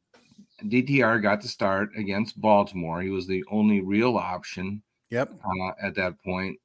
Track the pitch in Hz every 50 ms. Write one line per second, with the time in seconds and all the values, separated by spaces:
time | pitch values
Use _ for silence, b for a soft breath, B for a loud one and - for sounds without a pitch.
0 | _ _ _ _ _ _ _ - - _ _ - 113 101 117 127 127 139 143 135
1 | 120 110 113 113 104 101 104 104 113 117 - - 107 98 98 95 104 104 - 110
2 | 104 98 98 101 110 - - - 104 110 104 101 98 - 95 90 82 80 80 87
3 | 92 95 98 92 87 95 92 92 - - 104 107 107 107 104 98 92 95 101 107
4 | 120 127 113 98 87 90 92 90 - - - 95 92 95 101 104 - _ _ _
5 | _ _ 117 120 139 - - - - 98 95 92 92 95 - - 101 98 - 101
6 | 92 90 85 - - 98 90 92 92 95 - - _